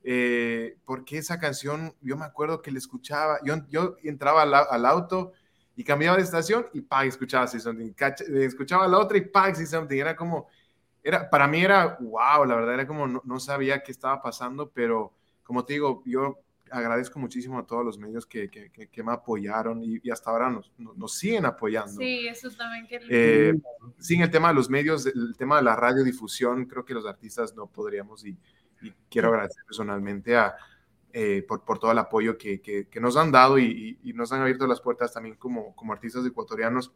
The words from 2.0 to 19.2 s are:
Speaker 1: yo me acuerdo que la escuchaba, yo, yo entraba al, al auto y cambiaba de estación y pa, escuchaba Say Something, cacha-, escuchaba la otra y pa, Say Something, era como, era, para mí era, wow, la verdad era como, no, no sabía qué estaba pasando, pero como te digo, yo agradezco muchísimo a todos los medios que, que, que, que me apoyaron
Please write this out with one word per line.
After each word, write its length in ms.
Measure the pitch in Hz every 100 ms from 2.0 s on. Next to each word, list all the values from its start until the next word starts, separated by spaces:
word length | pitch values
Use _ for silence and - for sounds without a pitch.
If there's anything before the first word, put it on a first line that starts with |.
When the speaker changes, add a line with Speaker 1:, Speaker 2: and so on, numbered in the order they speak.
Speaker 1:
yo 140 | 131 147
me 100 | 151
acuerdo 340 | - 151 160
que 80 | 151
la 80 | 131
escuchaba, 600 | - 127 - 147 156 147
yo, 240 | 139 160 147
yo 280 | 156 180 -
entraba 400 | 151 139 139 156
al, 100 | 151
al 320 | 139 147 120 120
auto 460 | 170 175 185 185 _ _ _ _
y 80 | -
cambiaba 360 | 123 143 165 185
de 40 |
estación 420 | 175 170 165 226 233
y 80 | 147
pa, 220 | 143 135 135
escuchaba 400 | 131 127 131 123
Say 140 | 117
Something, 320 | 113 113 113
cacha-, 300 | - 139 139 - 135
escuchaba 420 | 131 127 135 180 190
la 120 | 190
otra 180 | 208 208
y 40 |
pa, 320 | 180 196 190
Say 100 | 165 160
Something, 320 | 165 151 135
era 160 | 147
como, 320 | 160 170 165 - _ _ _ _ _
era, 280 | 147 175 -
para 180 | 147 143
mí 140 | 160
era, 320 | 190 196 170 -
wow, 440 | 117 110 127 151
la 100 | 135 117
verdad 180 | 117
era 120 | 127 135
como, 200 | 151 135
no, 140 | 123
no 160 | 123 131
sabía 420 | 131 139 135 139
qué 100 | 135
estaba 280 | 127 131 135
pasando, 500 | 127 - 123 139 147
pero 440 | - 117 113 104 _ _ _
como 220 | - 123
te 80 | 120
digo, 280 | 143 147 120
yo 340 | 123 127 139 135 _ _ _
agradezco 480 | 127 117 117 127 147
muchísimo 400 | 127 127 123 127
a 60 | -
todos 180 | 117
los 120 | 120 104
medios 280 | 104 113 -
que, 240 | 113 101
que, 200 | 110 101
que, 180 | - 107
que 140 | -
me 100 | 113
apoyaron 680 | 120